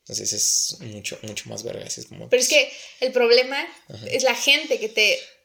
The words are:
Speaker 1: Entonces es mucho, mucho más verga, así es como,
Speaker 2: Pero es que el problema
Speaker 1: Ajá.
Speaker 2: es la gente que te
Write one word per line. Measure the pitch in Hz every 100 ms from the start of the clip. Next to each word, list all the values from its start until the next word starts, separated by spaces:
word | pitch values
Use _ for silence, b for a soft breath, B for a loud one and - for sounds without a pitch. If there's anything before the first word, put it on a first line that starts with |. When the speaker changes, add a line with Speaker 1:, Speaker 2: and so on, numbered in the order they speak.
Speaker 1:
Entonces | - 107 104
es | 104 - - - -
mucho, | 113 104 95 -
mucho | 107 101 117
más | 107
verga, | 113 - -
así | -
es | 110
como, | - 113
Speaker 2:
Pero | 247
es | 254
que | 302 - B B B
el | 254
problema | 254 233 240 254 277 330 - _
Speaker 1:
Ajá. | - -
Speaker 2:
es | 254
la | 254
gente | 233 - 285 302 233
que | 214
te | 220 214 - - _